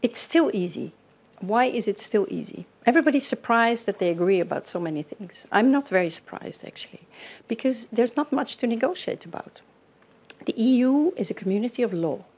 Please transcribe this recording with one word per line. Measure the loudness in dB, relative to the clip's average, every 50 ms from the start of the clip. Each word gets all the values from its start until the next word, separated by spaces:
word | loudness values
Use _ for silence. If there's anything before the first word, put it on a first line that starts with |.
| 0
It's | 0 0 0 -2 2
still | 4 4 4 4 2
easy. | 0 -2 -2 -4 -8 -10 -10 -12 _ _ _ _ _ _ _ _ -12 -6 -2 2
Why | 2 2
is | 2 0 -2 -2 -2
it | -2 -2
still | -4 0 2 0 0 0 -4 -8
easy? | -8 -10 -12 -14 -16 _ _ _ _
Everybody's | 4 4 6 4 4 2 2 0
surprised | 0 -6 -6 0 0 2 4 4 4 2 0 -2
that | -4 -4 0
they | 0 0
agree | 0 2 2 2 4 2
about | 2 0 -4 -6 -6 -6
so | -8 -6
many | -4 -4 -4 -6 -6
things. | -8 -12 -14 -14 -16 -16 -20 -18 0 2
I'm | 4 6 6 4
not | 4 2 0
very | 0 0 0 0
surprised, | -4 -8 _ -14 -14 -12 -12 -12 -14 -14 -16
actually, | -18 -16 -16 -18 -18 -18 -20 -20 _ _ -20 -20 -20 -20 -20 _ _
because | -8 -2 -2 -2 -2 -2 -8 -6 0
there's | 0 0 2 2
not | -2 -2 -2 -2
much | -2 -2 -4 -6 -4
to | -2
negotiate | -2 0 0 0 -2 -2 -4 -6 -8 -8 -8 -10 -14
about. | -14 -14 -14 -14 _ -20 -20 _ _ _ _ _ _ _ _ _ _ _ _ _ -20 _ -8 -8
The | -2
E | 0 2 4 4 4 4 4
U | 4 4 2 2 0
is | -2 -4 -6
a | -6 -6 -4
community | -2 -2 0 -2 -4 -2 -2 -2
of | -2 0
law. | -2 -2 -2 -2 -4 -8 _ _